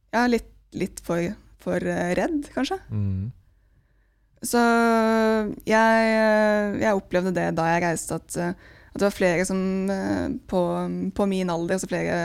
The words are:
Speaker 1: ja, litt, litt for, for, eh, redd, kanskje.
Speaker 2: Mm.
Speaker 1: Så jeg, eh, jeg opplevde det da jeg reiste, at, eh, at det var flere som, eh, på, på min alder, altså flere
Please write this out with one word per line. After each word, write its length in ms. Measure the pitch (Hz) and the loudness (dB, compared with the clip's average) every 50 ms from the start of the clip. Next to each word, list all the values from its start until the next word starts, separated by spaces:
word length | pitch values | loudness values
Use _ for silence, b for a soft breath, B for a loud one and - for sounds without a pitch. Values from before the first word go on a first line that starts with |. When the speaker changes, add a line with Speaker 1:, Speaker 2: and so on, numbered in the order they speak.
| _ _ - | _ _ -2
Speaker 1:
ja, 140 | 226 240 | 0 2
litt, 240 | 247 233 220 - - - - _ _ | 2 2 0 -2 -6 -18 -20 _ _
litt 300 | - - 180 190 - - - | -6 -6 -6 -6 -6 -12 -6
for, 180 | - 170 170 170 180 214 - - - - | -4 -2 -2 -2 -4 -6 -8 -14 -20 -20
for, 240 | _ - 180 180 180 | _ -6 -4 -4 -2
eh, 320 | 180 180 175 175 175 175 180 | -2 -2 -2 -2 -2 0 0
redd, 340 | 180 202 302 330 294 285 - | 0 0 0 -2 -4 -6 -6
kanskje. 280 | - - 262 - 381 381 - | -6 -4 -4 -4 -4 -8 -8
Speaker 2:
Mm. 460 | - 113 104 101 98 95 92 95 120 - - _ _ _ _ _ _ _ _ _ _ _ _ _ _ _ _ _ _ _ _ - | -6 -4 -2 -2 -2 -2 -4 -6 -8 -10 -14 _ _ _ _ _ _ _ _ _ _ _ _ _ _ _ _ _ _ _ _ -8
Speaker 1:
Så 180 | 226 - 240 240 233 233 233 233 233 226 226 220 220 226 226 220 220 220 220 214 208 - - | -2 0 2 4 4 4 4 4 4 4 4 4 2 2 2 2 2 2 0 0 -2 -6 -8
jeg, 480 | - - 220 220 226 226 226 226 226 220 | -2 2 4 4 6 6 4 4 4 4
eh, 680 | 220 220 220 220 214 214 214 214 208 208 208 208 202 - | 2 4 4 4 4 4 4 4 2 2 0 -2 -2 0
jeg 140 | 214 220 202 | 0 0 0
opplevde 380 | 196 - - - 180 180 190 185 | 0 -2 0 -2 0 0 0 0
det 160 | 175 170 170 170 | 0 -2 -2 0
da 140 | 165 165 165 | 0 0 2
jeg 120 | 170 175 175 | 2 2 2
reiste, 360 | 170 160 160 - - 160 160 | 0 -2 -2 -4 -6 -8 -8
at, 160 | - - - | -8 -8 -6
eh, 160 | 170 175 175 190 B B B B B B | -4 -4 -4 -6 B B B B B B
at 180 | B B - | B B 0
det 60 | 190 202 | 0 0
var 80 | 196 | 2
flere 300 | - 202 180 170 160 185 | 2 0 2 2 2 0
som, 160 | 180 190 190 185 190 190 190 190 | -2 -2 -2 -2 -2 -2 -2 -2
eh, 400 | 196 196 190 190 196 202 190 175 160 - - - | -2 -4 -4 -2 -2 -2 -2 -2 -4 -6 -8 -8
på, 160 | - - 185 175 175 175 175 180 175 175 180 180 190 - | -4 -2 0 0 0 -2 -2 -4 -4 -4 -4 -6 -6 -2
på 120 | - 202 | 0 0
min 240 | 196 190 190 185 180 | 0 0 -2 -2 -2
alder, 240 | 170 165 170 170 190 | -2 -4 -2 -2 -2
altså 140 | 190 190 190 | -4 -2 -4
flere 300 | 180 170 165 170 170 175 170 | -4 -4 -2 -2 -2 -2 -2